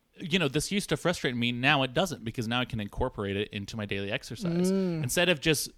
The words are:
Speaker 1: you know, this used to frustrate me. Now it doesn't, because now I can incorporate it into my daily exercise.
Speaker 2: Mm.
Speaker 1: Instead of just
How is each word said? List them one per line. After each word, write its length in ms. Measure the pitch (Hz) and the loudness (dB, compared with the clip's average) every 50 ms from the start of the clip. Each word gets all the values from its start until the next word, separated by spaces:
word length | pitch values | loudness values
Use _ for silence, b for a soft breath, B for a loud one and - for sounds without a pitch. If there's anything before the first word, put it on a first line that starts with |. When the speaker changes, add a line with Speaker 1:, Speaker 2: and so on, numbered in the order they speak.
| _ _ _ | _ _ _
Speaker 1:
you 220 | - 196 165 156 190 | -10 -4 0 2 2
know, 80 | 165 | 2
this 240 | 135 127 151 - - | 2 2 0 0 0
used 180 | 190 208 - - | 0 0 0 0
to 80 | 160 | 0
frustrate 380 | - - 165 170 - - 143 123 | 0 2 0 0 0 0 -2 0
me. 160 | 120 117 120 | 0 0 0
Now 320 | 123 120 127 139 151 139 131 | 0 2 4 4 4 4 4
it 100 | 127 127 | 2 2
doesn't, 300 | 147 190 175 135 - 110 | 0 0 0 -2 -6 -8
because 240 | 113 - - 110 | -6 -4 -4 -2
now 140 | 110 120 123 | 0 0 0
I 40 | 123 | -2
can 140 | - - 110 | -2 -2 -4
incorporate 560 | 104 101 - - - - - - 101 98 98 | -4 -4 -2 -2 -2 -2 -2 -2 -2 0 0
it 120 | 101 107 - | 0 -2 -2
into 280 | - 104 98 - - | -4 -8 -8 -6 -6
my 80 | 113 104 | -6 -4
daily 260 | 98 98 98 101 98 | -4 -4 -4 -4 -4
exercise. 600 | 110 - - - 120 107 214 170 170 175 180 185 | -4 -4 -6 -8 -8 -4 -2 0 2 2 2 2
Speaker 2:
Mm. 320 | 190 190 190 180 170 160 151 | 2 2 0 0 0 -2 -2
Speaker 1:
Instead 260 | 123 - 180 175 180 | 0 2 2 4 2
of 100 | 175 135 | 2 2
just 300 | - 165 151 - - - - | 2 2 2 2 0 -6 -10